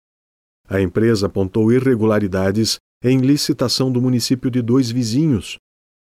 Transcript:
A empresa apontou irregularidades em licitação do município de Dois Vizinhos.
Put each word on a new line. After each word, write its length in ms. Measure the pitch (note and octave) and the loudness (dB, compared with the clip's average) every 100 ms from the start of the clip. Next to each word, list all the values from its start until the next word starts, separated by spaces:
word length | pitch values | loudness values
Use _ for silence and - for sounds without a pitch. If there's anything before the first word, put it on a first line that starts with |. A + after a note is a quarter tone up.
| _ _ _ _ _ _ - | _ _ _ _ _ _ -6
A 120 | G2 | -2
empresa 460 | F#2 G#2+ A2+ G#2+ G2 | 0 0 2 2 -2
apontou 440 | G2+ F#2+ A2+ A2 | -2 -2 0 2
irregularidades 1040 | B2+ C3 A#2 A2 G#2 G2+ F#2+ F#2+ G#2 A2 - _ _ | 2 2 2 2 0 0 0 0 0 -2 -4 _ _
em 160 | B2 C3 | 0 2
licitação 760 | B2+ C#3+ - C#3+ B2 - C3 | 2 0 0 -2 -2 -2 -2
do 80 | B2 | 0
município 500 | B2+ B2 - C3 C3 | 0 0 0 -2 -2
de 120 | B2 | -2
Dois 280 | A2+ C3+ A#2+ | 0 2 2
Vizinhos. 680 | B2 A2+ B2 D#3+ G#2 - - _ _ _ _ _ | -2 -2 0 0 0 -4 -16 _ _ _ _ _